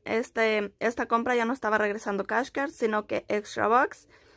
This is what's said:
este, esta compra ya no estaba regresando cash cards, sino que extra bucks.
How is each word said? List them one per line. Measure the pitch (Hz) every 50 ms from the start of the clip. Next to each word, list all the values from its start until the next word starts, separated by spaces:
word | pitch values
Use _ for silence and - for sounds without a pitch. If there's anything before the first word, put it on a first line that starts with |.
| -
este, | - 208 226 254 - - 233 226 220 214 214 208 202 - -
esta | - 226 240 - 247
compra | - 240 233 233 247 247
ya | 240 226
no | 226
estaba | 269 - - 214 214
regresando | 214 214 208 202 220 - 226 202 196 196
cash | - 214 226 269 -
cards, | - 277 277 - -
sino | - 247 220 214 214 214
que | - 220 208 - -
extra | 214 208 208 - - 226 214 208
bucks. | 226 254 285 403 - - - - - - _ - -